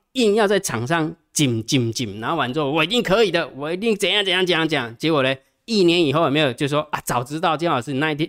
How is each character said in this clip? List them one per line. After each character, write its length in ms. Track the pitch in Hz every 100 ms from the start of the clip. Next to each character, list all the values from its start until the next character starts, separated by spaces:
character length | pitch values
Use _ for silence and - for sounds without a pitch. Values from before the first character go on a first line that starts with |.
| _
硬 220 | 262 220
要 120 | 208 202
在 140 | 196
场 260 | - 117 123
上 280 | 165 156 165 _
紧 320 | - 139 113
紧 260 | 107 139 117
紧， 300 | 110 113 101
然 100 | 117
后 60 | 165
完 160 | 123
之 80 | 147
后 100 | 139
，“我 140 | 160
一 20 | 160
定 160 | 240
可 220 | - -
以 60 | 208
的， 180 | 165 143 131
我 160 | 147
一 40 | 180
定 200 | 226 202
怎 120 | 180
样 160 | 208
怎 80 | 196
样 140 | 180 180
怎 80 |
样 140 | 165 160
怎 80 | 151
样。” 180 | 120 120
结 140 | 156
果 120 | 156
呢， 120 | 131 135 _ _
一 180 | - 214
年 200 | 175 175
以 80 | 156
后 100 | 143
有 60 | 156
没 80 | 143
有 140 | 147
就 160 | 120 143
说 120 | 147 -
，“啊， 80 | -
早 200 | - 123
知 160 | 123 151
道 160 | 175 151
建 120 | 170
老 100 | 139
师 120 | 120
你 60 | 131
那 140 | 156
一 20 |
天， 140 | 147